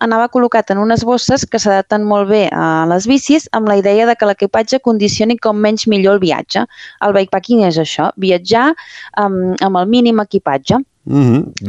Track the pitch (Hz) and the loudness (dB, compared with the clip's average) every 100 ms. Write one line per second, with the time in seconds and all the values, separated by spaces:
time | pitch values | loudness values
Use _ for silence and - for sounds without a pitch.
0 | 233 226 240 254 240 226 - 196 214 233 | 0 0 0 0 0 0 -2 -2 0 0
1 | 233 247 - 269 - 214 208 196 190 214 | 0 -2 0 -2 -2 -4 0 0 0 -2
2 | 208 208 196 214 180 - 165 160 165 175 | 0 0 2 0 0 -2 -2 0 0 0
3 | 214 269 - 302 - 226 214 202 196 208 | 0 0 2 0 0 -4 0 0 2 2
4 | 233 233 208 196 196 220 220 262 247 220 | 2 0 0 0 -2 -2 -2 -2 0 0
5 | 202 - 220 240 226 208 214 220 226 202 | 0 0 0 0 -2 0 0 0 0 2
6 | 196 202 180 123 - - - - - - | 2 2 2 -2 -4 -6 -6 -8 -20 -6
7 | 208 202 190 196 185 240 190 160 156 - | -2 0 0 -2 0 2 2 0 -2 -2
8 | 156 - 190 175 185 226 277 330 - - | -4 -2 0 0 0 0 2 -2 -8 -20
9 | - - 202 190 185 185 190 185 185 240 | -10 -4 -2 -2 -2 -2 -2 0 0 2
10 | 240 220 208 196 156 139 - 226 277 _ | 2 2 0 -2 -2 -2 -2 -2 -4 _
11 | - 139 123 127 - - | -2 2 4 2 0 -8